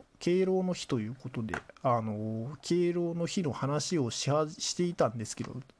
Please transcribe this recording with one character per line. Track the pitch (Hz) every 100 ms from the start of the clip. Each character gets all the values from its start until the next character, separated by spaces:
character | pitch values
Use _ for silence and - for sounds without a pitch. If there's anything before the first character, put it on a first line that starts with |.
| - -
敬 | - 180 185
老 | 185
の | 185
日 | 175 -
と | 131
い | 107
う | 127
こ | 123
と | 131
で、 | 110 - - -
あ | 135 120
の、 | 110 107 110 110 117 151
敬 | - 175 175
老 | 175 170 170
の | 170
日 | -
の | 165
話 | 110 135 147 - 175
を | 120
し | - -
は-、 | 147 156
し | 165 - -
て |
い | 175
た | 170 135
ん | 117
で | 110
す | -
け |
ど、 | 113 127 -